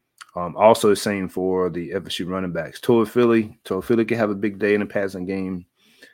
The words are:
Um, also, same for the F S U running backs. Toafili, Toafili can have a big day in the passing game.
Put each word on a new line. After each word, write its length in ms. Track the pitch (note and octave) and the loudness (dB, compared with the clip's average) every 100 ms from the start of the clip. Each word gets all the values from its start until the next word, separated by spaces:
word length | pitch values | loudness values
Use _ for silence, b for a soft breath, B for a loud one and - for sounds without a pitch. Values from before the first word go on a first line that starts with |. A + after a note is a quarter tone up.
| _ _ - - | _ _ -14 -8
Um, 180 | F2 D2+ | -8 6
also, 360 | G#2 A#2 A2 | 6 8 6
same 360 | G2 - G2+ F#2 | 2 0 -4 -4
for 420 | - F#2 F#2 F2+ | -4 -2 0 -2
the 220 | E2+ E2+ | -4 -6
F 120 | F#2+ E2 | -8 -8
S 120 | - | -8
U 80 | F2 | -6
running 260 | F#2 F#2 | -6 -4
backs. 280 | E2+ D#2 - | -6 -8 -6
Toafili, 760 | - A#2+ G#2+ B2 A#2+ A2+ G#2+ - | 2 2 2 2 2 2 0 -8
Toafili 420 | - F#2+ - A#2 A2 | -8 -6 0 0 0
can 120 | A#2 | 0
have 120 | G#2+ | -2
a 40 | |
big 240 | G2 G#2+ G2 | -2 -6 -2
day 160 | G#2 | 0
in 60 | G#2 | 0
the 60 | G2+ | 0
passing 380 | G#2+ G2 F#2+ | -4 -4 -6
game. 400 | F2+ F#2+ F#2 F#2 F2 b b b b | -6 -6 -6 -8 -12 b b b b